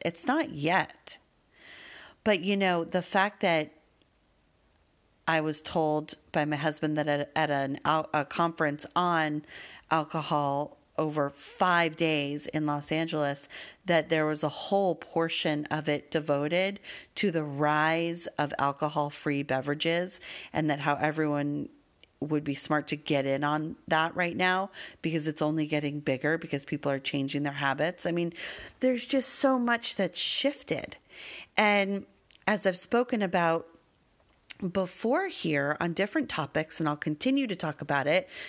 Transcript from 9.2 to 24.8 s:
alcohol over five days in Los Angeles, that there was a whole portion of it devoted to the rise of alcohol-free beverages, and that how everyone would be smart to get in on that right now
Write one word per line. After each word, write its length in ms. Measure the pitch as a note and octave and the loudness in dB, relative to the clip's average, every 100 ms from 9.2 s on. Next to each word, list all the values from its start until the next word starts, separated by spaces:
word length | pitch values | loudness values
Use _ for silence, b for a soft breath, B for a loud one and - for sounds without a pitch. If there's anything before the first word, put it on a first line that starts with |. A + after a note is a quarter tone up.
| D#3 D3+ D3 B B B - | 2 -2 -6 B B B 0
alcohol 840 | D#3+ D3+ D#3+ D3 D3+ C#3+ C#3 D3 - _ - | 0 0 -4 0 2 2 0 -2 -8 _ -4
over 360 | D#3 D3+ C#3+ | -2 0 -2
five 640 | - - - F#3 F3 E3 D#3 | -4 -14 0 2 4 2 2
days 500 | D#3+ D#3 C#3+ D3 - | 2 2 0 -4 -4
in 200 | D#3 D3+ | -2 0
Los 240 | D3 C#3+ | -2 -2
Angeles, 560 | D#3+ E3 D#3+ C#3+ C#3 - B B B - | -2 0 0 0 -2 -8 B B B 2
that 240 | E3+ D#3 | 2 4
there 180 | D#3+ D#3 | 2 2
was 160 | D3+ | 0
a 60 | D3+ | -2
whole 440 | - - G3 G3 | -4 0 2 2
portion 720 | D#3+ - E3 E3 - E3 D3 D3+ | 0 -2 0 0 0 0 -2 -2
of 180 | D#3 D3+ | -2 0
it 220 | D3 - | -2 -2
devoted 680 | D#3+ D3+ C#3+ D3 F3 F#3+ G3+ B B B - | -2 2 2 2 0 0 -4 B B B -2
to 160 | G#3 | 0
the 120 | E3 | 0
rise 840 | D3+ C#3 D3+ D3+ D#3 E3 E3+ E3+ - - | -2 2 4 6 4 4 0 -4 -6 -2
of 160 | D3 - | -2 0
alcohol-free 840 | C#3 C#3 D3+ D#3 D3 - - C#3+ | 0 0 0 0 -2 -2 -2 -2
beverages, 800 | C#3+ C3 C#3 D3 E3 E3+ F3+ - B B B | 0 -2 0 0 0 0 -2 -8 B B B
and 160 | - D#3 | -2 0
that 120 | D3 | 0
how 140 | D3 C#3+ | 0 2
everyone 720 | D3+ D#3 D#3 D3 C#3+ D3 - - _ _ - _ | 0 2 2 2 0 -2 -6 -10 _ _ -20 _
would 240 | C#3+ D#3 | -2 -2
be 100 | D3 | -2
smart 340 | C3+ - D3+ C#3+ | -4 -2 -2 -2
to 80 | D3 | -6
get 300 | - C#3+ C3+ | 0 0 2
in 180 | C3+ | 0
on 320 | D3 D3+ D#3 - - | 0 0 -2 -8 0
that 280 | D#3+ E3 E3+ | 2 2 0
right 220 | F3 E3+ | -2 0
now 320 | F#3 F#3 G3 B | 2 2 -2 B